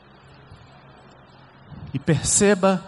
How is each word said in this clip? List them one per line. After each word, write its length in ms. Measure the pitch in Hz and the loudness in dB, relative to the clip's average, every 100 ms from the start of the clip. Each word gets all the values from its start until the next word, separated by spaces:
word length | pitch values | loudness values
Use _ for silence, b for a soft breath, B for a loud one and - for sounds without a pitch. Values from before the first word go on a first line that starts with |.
| - - - - - - - - - - - - - - - - - - - 131 | -20 -20 -20 -20 -20 -20 -20 -20 -20 -20 -20 -20 -20 -20 -20 -20 -20 -18 -10 -6
e 40 | |
perceba 840 | - 151 - - 202 196 190 185 | -2 -2 0 2 2 4 2 0